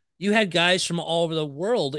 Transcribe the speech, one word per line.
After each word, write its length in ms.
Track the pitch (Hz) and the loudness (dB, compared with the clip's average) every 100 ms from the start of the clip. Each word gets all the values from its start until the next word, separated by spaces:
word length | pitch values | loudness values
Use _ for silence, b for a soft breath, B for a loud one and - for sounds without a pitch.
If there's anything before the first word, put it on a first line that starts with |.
| _ - | _ -4
you 140 | 190 | 0
had 180 | 220 208 | 2 2
guys 360 | 170 175 180 - | 2 2 2 0
from 120 | 170 | -4
all 260 | 160 165 | -2 0
over 100 | 170 | 0
the 100 | 160 | -2
world 520 | 151 139 196 240 143 | -4 -4 -2 0 0